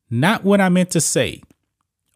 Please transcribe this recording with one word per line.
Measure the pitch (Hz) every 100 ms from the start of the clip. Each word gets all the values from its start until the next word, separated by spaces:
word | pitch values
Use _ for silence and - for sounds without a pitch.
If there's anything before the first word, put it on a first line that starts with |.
| -
"Not | 117 165 226
what | 190 202
I | 185
meant | 180 180
to | 170
say. | - 156 104 - - _ _ _ _ _ _